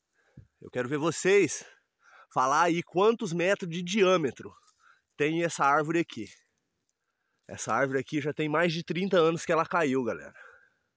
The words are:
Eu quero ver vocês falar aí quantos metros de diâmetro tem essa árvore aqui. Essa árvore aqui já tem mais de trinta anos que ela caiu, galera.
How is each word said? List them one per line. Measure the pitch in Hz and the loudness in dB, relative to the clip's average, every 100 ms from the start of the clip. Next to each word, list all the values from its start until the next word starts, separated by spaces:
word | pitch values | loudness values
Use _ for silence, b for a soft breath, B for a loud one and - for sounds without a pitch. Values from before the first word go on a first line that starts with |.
| _ b b b - _ | _ b b b -20 _
Eu | - | -10
quero | 127 123 | -6 -4
ver | 147 | -2
vocês | 160 - 185 202 165 - - - _ _ B B B | -2 0 2 4 4 0 -12 -20 _ _ B B B
falar | - 131 147 | 0 2 4
aí | 175 170 | 2 0
quantos | - 170 208 233 208 | -2 2 2 2 -2
metros | 170 175 202 180 | -2 0 0 -2
de | 165 | -8
diâmetro | 175 208 185 185 143 - 101 - _ _ b b b - | -2 2 4 4 0 -6 -14 -20 _ _ b b b -4
tem | 151 165 | -2 0
essa | 170 - 143 | -2 0 2
árvore | 147 151 165 | 4 2 -2
aqui. | 165 - 98 - _ _ _ _ _ _ _ _ _ _ - | -2 -8 -14 -16 _ _ _ _ _ _ _ _ _ _ -16
Essa | 101 - | -10 -2
árvore | 113 135 135 | 0 0 -2
aqui | 123 151 | -4 -6
já | 147 | -4
tem | 139 156 | -4 -2
mais | 151 175 | 0 0
de | 160 | -2
trinta | 165 165 190 185 | -6 -4 0 2
anos | 160 165 - | 2 2 0
que | |
ela | 165 160 | -2 0
caiu, | 180 156 131 | 0 0 0
galera. | 117 87 - B B B B B B | -2 -6 -10 B B B B B B